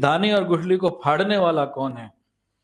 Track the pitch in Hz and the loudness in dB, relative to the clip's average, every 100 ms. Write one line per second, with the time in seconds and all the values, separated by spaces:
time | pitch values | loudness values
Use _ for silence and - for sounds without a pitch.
0 | 139 160 208 208 175 170 180 185 185 175 | 0 2 2 0 2 0 0 0 0 -2
1 | 147 151 196 208 175 160 139 - 135 120 | 0 0 2 2 2 0 -2 -4 -8 -8
2 | 113 _ _ _ _ _ | -16 _ _ _ _ _